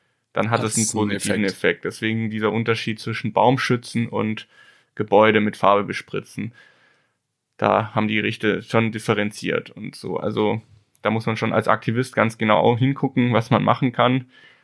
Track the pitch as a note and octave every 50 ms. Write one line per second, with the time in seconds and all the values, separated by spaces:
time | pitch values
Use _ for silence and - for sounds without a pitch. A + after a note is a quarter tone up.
0 | _ _ _ _ _ _ - - G#2+ A2 A#2 A2 A#2+ G#2 - A2+ G#2+ G#2 - G#2+
1 | G#2 G2+ G#2 F#2+ G2 G#2 G2 G#2+ G#2 F#2+ - - - F#2 F2 - - D#2 - -
2 | A2+ A2 A2 A2+ A2+ G#2+ G#2+ G#2+ A2 G#2 G2+ A2+ A2+ A#2+ A2+ - - A#2+ G#2+ -
3 | - A2+ A2 - - A2 - G#2+ G#2+ B2 C#3 B2+ - - B2 A#2+ - - - A#2
4 | A#2 - - G#2+ G#2+ A2 G#2+ - - _ _ - - _ _ _ _ _ - -
5 | G#2+ - G2+ G#2 A2 A2 G#2+ G#2+ G#2 G#2 - - G2 G2 G2+ G2+ G2+ - - -
6 | - - - G#2 - - - - G#2 A#2 - - - _ _ _ _ _ _ _
7 | _ _ _ _ _ _ _ _ _ _ _ - A2+ G#2 G2+ G2+ A2 G#2+ - A2
8 | G#2+ G#2+ A2 G#2+ G#2 G#2+ A2+ - - G#2+ F#2 F2 - - - A2+ A2+ A2 A2+ G#2+
9 | - - A2 G#2 G#2 G#2 - - - F2+ - - - - - - G#2+ F#2+ - -
10 | - F2+ F2 - - G#2 A2+ A2+ G#2+ G#2 G#2+ A2+ - _ - _ _ _ _ _
11 | - G#2 A2 A2+ - A#2 A2 - A2+ A2+ - A2 - - A2 A2 - A#2 A2+ A#2+
12 | B2+ - - A#2 A2 A2 A2 - A2 G#2+ G#2 D#2 F2+ A#2 A#2+ A2+ B2+ C3+ C#3 -
13 | C#3+ C3+ - C3 A#2+ B2 A2+ A2 A2 - A#2+ G#2 G2+ G#2+ B2 - C#3 B2 - -
14 | A#2+ B2 B2+ C3 B2 _ _ - - - _ _